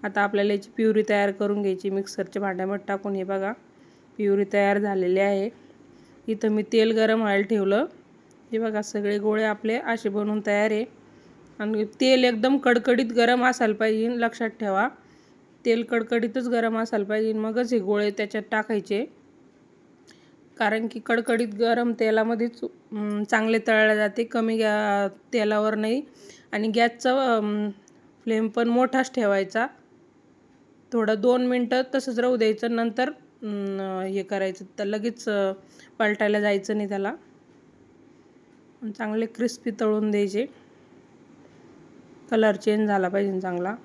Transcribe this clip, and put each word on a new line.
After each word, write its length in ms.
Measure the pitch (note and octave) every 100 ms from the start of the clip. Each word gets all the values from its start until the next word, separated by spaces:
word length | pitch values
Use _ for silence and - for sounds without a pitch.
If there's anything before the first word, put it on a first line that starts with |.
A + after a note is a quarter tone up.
आता 180 | G#3 G3+
आपल्याला 320 | G3+ G3+ G3+
याची 160 | G3+ G3
प्युरी 340 | - A3 G#3+ G#3+
तयार 220 | G#3 G3+
करून 300 | G3 G#3 G3+
घ्यायची 280 | G3+ F#3 G3
मिक्सरच्या 520 | F#3+ G3 - F#3+ G3+
भांड्यामध्ये 440 | G3 F#3 F#3+ G3+ G3
टाकून. 280 | G3 G3+ G3
हे 80 |
बघा, 280 | F#3 G3 G3 B3 - - - - _ -
प्युरी 280 | G3+ G3 G3+
तयार 240 | G3+ G3+ G3+
झालेली 420 | G#3 F#3+ F3+ F#3
आहे. 300 | G3 G3 G3+ - - - - - - - -
इथं 220 | G#3+ A3
मी 140 | G#3+
तेल 280 | G#3+ A3+ A3
गरम 280 | A3 A3 A3
व्हायला 260 | G#3+ G3 G3+
ठेवलं. 400 | A3 G3 G3+ D#4 - - - _ - -
हे 80 | A3
बघा, 220 | A3+ G#3+
सगळे 360 | G#3 G#3 G#3 G#3
गोळे 260 | G#3 G#3+
आपले 300 | A3 G#3 A3
असे 360 | A#3 - A3+ A3
बनवून 320 | G3+ G#3 G#3+ G#3
तयार 260 | G3+ G#3+
आहे. 140 | G#3+ B3 - - - - - - -
आणि 260 | G#3+ G#3+ G#3
तेल 380 | - C4 B3+
एकदम 340 | B3 A3+ B3+ C#4
कडकडीत 480 | B3+ A#3+ A#3 B3 A#3
गरम 400 | A#3 A#3 B3 B3
असायला 280 | B3 A3+
पाहिजे, 360 | G#3+ A3 A3 A3+
लक्षात 400 | A#3+ A#3 A#3 A3+
ठेवा, 380 | A3 G#3+ F#3+ B3 - - - _ - _ _ A#3+
तेल 180 | A3+
कडकडीतच 640 | A3+ A#3 A3 A#3 A3 C4 A#3+
गरम 300 | A#3 A3+ A3
असायला 280 | A3+ A3 G3+
पाहिजे, 280 | G#3+ A3
मगच 400 | G#3+ A3 A3 A#3+
हे 60 | A#3+
गोळे 320 | F#3+ G#3 G#3
त्याच्यात 320 | G#3 G#3 A3 G#3
टाकायचे. 540 | A3 G#3+ G#3+ F3 G#3 D4 - - - - _ _ _ _ _ - - _ - - -
कारण 300 | G#3+ A3 A3+
की 80 | A#3
कडकडीत 480 | - A#3 A3+ A3+ A#3
गरम 460 | G3+ A#3 A#3 A#3+ A3
तेलामध्येच, 640 | A3 A3 A3 A#3 A#3 A#3
अं, 600 | - - _ G#3+ G#3 G#3
चांगले 360 | G#3 A3+ A3 A3+ A3+
तळले 280 | A3 A3 G#3+
जाते, 280 | G#3+ G#3
कमी 340 | A#3 A#3+ A3+ A3+
गॅ-, 500 | G#3+ G#3+ G#3 G3+ G3 G3 _
तेलावर 420 | A#3+ G#3+ G#3+ G#3+ G#3+
नाही. 260 | A3 B3+ D4+ - - - -
आणि 160 | G#3+ A3
गॅसचा, 440 | G#3+ A#3 A#3 B3+
अं, 580 | C4+ C4 A3+ G#3 G#3 G#3 G3 - - - _
फ्लेम 240 | - A3 A3
पण 200 | A3 A#3
मोठाच 440 | A#3+ B3+ C4+ B3+
ठेवायचा. 540 | - G#3+ G3 F#3+ A3 B3+ - _ - _ _ _ _ _ _ _ _ _
थोडं 220 | A#3 G#3+ A3
दोन 300 | B3 B3 B3
मिनटं 340 | B3 A#3+ B3+ C4 C4+
तसंच 240 | C4+ A#3
राहू 160 | B3 B3
द्यायचं, 400 | A3 G#3+ A#3 A#3
नंतर, 340 | A#3 A3+ B3+
अं, 920 | - - _ G#3+ G3+ G3 G3 F#3+ F#3
हे 220 | F#3+ G3
करायचं, 420 | F#3+ G3 F#3+ F#3 F#3+ -
तर 40 |
लगेच, 460 | G3+ G#3+ A3+ A#3 -
अं, 240 | G3+ G3 F#3+ - - - -
पलटायला 400 | G#3+ G#3 G#3 G#3
जायचं 380 | G#3 G3+ G3 G#3+
नाही 120 | G3+
त्याला. 260 | G3 G3 D#4+ - - _ - - _ - _ - - _ _ _ - _ _ A3 G3+
चांगले 280 | A3 G#3+ A3+
क्रिस्पी 460 | A3+ A#3 - A#3+ G3+
तळून 320 | A3 G#3+ G#3+
द्यायचे, 340 | G#3 G3+ G3+ C#4+ - - - - - - - - - - - - - - - - - -
कलर 240 | A3+ A3 G3
चेंज 320 | - G#3 G#3+
झाला 220 | G3+ F#3
पाहिजे 320 | G3 G3+ F#3
चांगला. 340 | F#3 F3 F3+ A#3